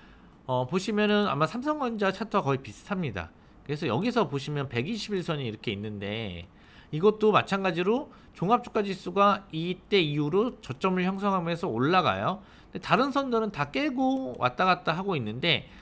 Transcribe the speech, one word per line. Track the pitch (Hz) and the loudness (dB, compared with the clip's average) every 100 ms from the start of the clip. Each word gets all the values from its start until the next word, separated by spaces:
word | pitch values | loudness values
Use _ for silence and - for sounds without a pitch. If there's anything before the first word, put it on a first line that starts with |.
| - - - - - | -20 -20 -20 -14 -4
어, | 127 123 | -2 -2
보시면은 | 185 214 208 208 208 208 | -2 -2 0 2 4 2
아마 | 139 156 | 0 -2
삼성전자 | 233 285 302 247 220 196 | -2 -4 -2 -2 0 -2
차트와 | 190 220 202 | -2 -2 0
거의 | 139 135 | 0 -2
비슷합니다. | 107 - - 190 147 95 82 - - - | -4 -14 -6 -4 -4 -6 -8 -12 -20 -14
그래서 | - 147 156 | -8 -4 0
여기서 | 117 233 240 156 | 0 2 0 0
보시면 | 139 139 147 135 | -2 -4 -4 -4
백이십일 | 120 147 226 - 196 | -2 -2 -4 -4 -4
선이 | 170 147 | -2 -4
이렇게 | 123 107 - | -4 -6 -4
있는데 | 101 107 104 101 110 107 87 90 - - - - | -4 -6 -6 -6 -6 -6 -10 -14 -20 -20 -20 -10
이것도 | 151 202 214 214 | 2 2 4 6
마찬가지로 | 165 - 196 190 165 180 247 - - - | 6 4 0 0 0 2 2 -2 -14 -18
종합주가 | - 170 240 - 226 | -4 2 2 2 -2
지수가 | 202 190 185 190 202 - - | -2 -4 -2 4 4 4 -2
이때 | 160 175 180 - 202 | -6 -4 -6 0 2
이후로 | 156 147 147 190 240 - | 2 2 2 2 2 -2
저점을 | - 127 190 185 | -10 -2 0 2
형성하면서 | 180 196 202 190 170 170 180 | 0 0 0 0 0 -2 -2
올라가요. | 113 139 185 143 95 123 196 - - - | 2 4 4 4 2 0 -2 -8 -20 -14
근데 | 180 | -10
다른 | - 180 277 | 2 2 2
선들은 | 277 269 226 220 | 0 0 0 -2
다 | - 139 | -2 -4
깨고 | 254 294 247 262 262 262 240 | -2 -2 0 0 0 -4 -2
왔다 | 123 - | -2 2
갔다 | 185 175 - | 2 2 0
하고 | 160 196 160 | -2 -2 -2
있는데 | 107 117 170 135 - - | -4 -2 0 0 -2 -18